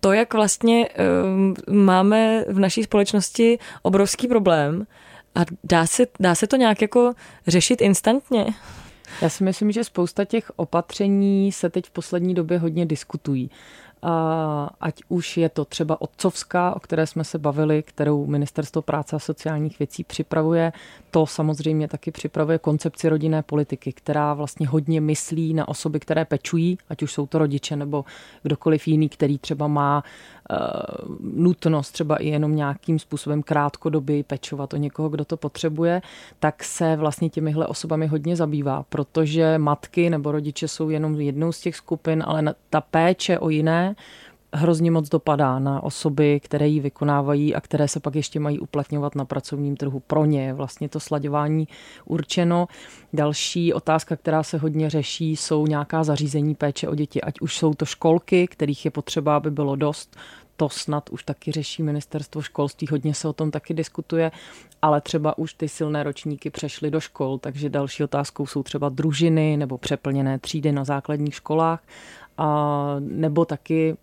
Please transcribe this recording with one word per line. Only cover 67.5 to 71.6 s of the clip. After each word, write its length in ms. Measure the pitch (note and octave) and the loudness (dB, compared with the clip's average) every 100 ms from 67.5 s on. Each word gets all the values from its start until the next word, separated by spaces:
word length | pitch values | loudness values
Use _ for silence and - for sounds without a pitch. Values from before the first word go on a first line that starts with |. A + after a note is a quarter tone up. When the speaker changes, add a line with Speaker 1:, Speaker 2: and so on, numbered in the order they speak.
| C#3 D3 | -6 -4
Speaker 2:
další 360 | C#3+ C#3 - | -2 -4 -4
otázkou 420 | D3 C#3+ C#3+ - C#3 | -2 -2 -4 -6 -6
jsou 160 | D3 | -6
třeba 260 | C3+ C#3+ C#3+ | -6 -4 -4
družiny 680 | C3 D#3+ C#3+ E3 D#3+ D#3 D3 | -2 -2 2 2 4 2 0
nebo 220 | C#3+ B2+ | -2 -6
přeplněné 600 | - C#3 C#3+ C3+ C3+ C3+ | -4 -4 -2 0 0 -2
třídy 340 | - D#3+ D3 | -4 -4 0
na 120 | C#3+ | -2
základních 500 | C#3 C#3+ - D3+ D3 | -2 -4 -2 -4 -4
školách, 480 | - - D#3 | -6 -4 0